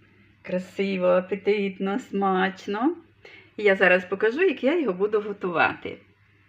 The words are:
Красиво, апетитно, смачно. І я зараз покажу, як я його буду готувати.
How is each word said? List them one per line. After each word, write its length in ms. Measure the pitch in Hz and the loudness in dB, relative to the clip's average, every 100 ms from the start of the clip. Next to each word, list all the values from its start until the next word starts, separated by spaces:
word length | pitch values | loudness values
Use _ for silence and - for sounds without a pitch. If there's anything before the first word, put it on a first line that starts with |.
| _ _ _ _ | _ _ _ _
Красиво, 680 | - 180 185 - 196 185 180 | -8 -6 -6 -4 -2 0 2
апетитно, 920 | 180 185 196 202 208 196 190 196 208 | 2 0 -2 0 0 -2 -4 -4 -4
смачно. 960 | - 196 196 185 190 185 - 208 277 349 - _ - - - - | -6 -2 0 2 0 -4 -8 -2 -2 -2 -12 _ -20 -20 -18 0
І 60 | |
я 120 | 208 190 | 2 4
зараз 300 | 185 185 185 | 4 4 0
покажу, 360 | 196 220 269 | 0 0 2
як 220 | 381 262 | 0 2
я 160 | 247 349 | 0 0
його 140 | 240 | -2
буду 280 | 180 208 214 | -2 0 -2
готувати. 760 | 208 202 185 160 110 - - - _ _ _ _ | -4 -6 -4 0 0 -2 -12 -14 _ _ _ _